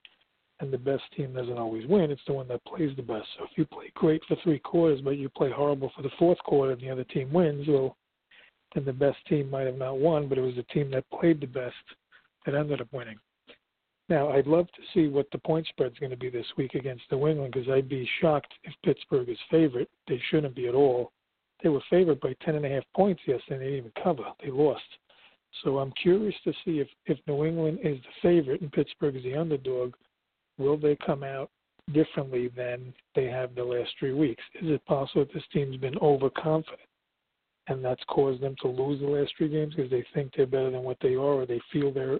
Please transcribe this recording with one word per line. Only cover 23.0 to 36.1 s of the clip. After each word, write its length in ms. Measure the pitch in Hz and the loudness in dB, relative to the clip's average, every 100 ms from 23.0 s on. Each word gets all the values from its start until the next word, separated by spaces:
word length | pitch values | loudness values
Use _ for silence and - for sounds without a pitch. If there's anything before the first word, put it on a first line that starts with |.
| 202 170 - | 2 2 0
yesterday, 280 | 123 - 135 | -2 -4 -6
and 60 | |
they 100 | 135 | -4
didn't 160 | 139 117 | -6 -8
even 160 | - | -4
cover. 300 | 185 139 110 - | -2 -2 -6 -12
They 120 | 143 | -4
lost. 340 | 131 147 120 - - _ _ _ _ _ - | 2 2 2 -8 -20 _ _ _ _ _ -8
So 160 | 151 139 | -2 -2
I'm 120 | 135 | -2
curious 420 | - 185 190 214 - | 0 4 4 2 -2
to 100 | - 147 | -4 -4
see 160 | - 156 | -2 -2
if, 100 | 135 _ - | -4 _ -4
if 120 | 156 - | -4 -2
New 180 | 143 156 | -2 0
England 340 | 165 156 160 | 0 0 0
is 200 | 156 135 | -2 -4
the 100 | - - | -8 0
favorite 400 | 175 175 135 143 | 4 6 4 -2
and 100 | 151 | -2
Pittsburgh 440 | - 143 - 151 131 | 0 -2 -2 -4 -2
is 80 | |
the 120 | 127 139 | -4 -4
underdog, 600 | 165 143 131 127 127 120 _ _ _ _ _ - | -2 -2 -2 -4 -4 -8 _ _ _ _ _ -2
will 200 | 139 151 | 0 2
they 200 | 151 147 | 2 2
come 260 | - 143 | 0 -4
out 260 | 139 135 135 _ _ _ - | -4 -8 -10 _ _ _ 0
differently 560 | 147 156 - 135 127 123 | 2 2 0 -4 -2 -4
than 440 | 123 123 123 127 - _ | -4 -6 -6 -10 -18 _
they 120 | - 127 | -2 0
have 300 | 127 127 123 | -2 -4 -4
the 80 | |
last 280 | 123 120 113 - | -2 -2 -4 -4
three 160 | 139 | -2
weeks? 300 | 135 147 113 - - | 2 2 0 -10 -8
Is 140 | 160 | -2
it 160 | 143 - | -2 0
possible 380 | 147 139 - | -2 0 0
that 100 | 139 | 0
this 140 | 160 - | -2 -4
team's 240 | 170 139 131 | -2 -2 -4
been 200 | 131 135 | -6 2
overconfident 880 | 151 | 4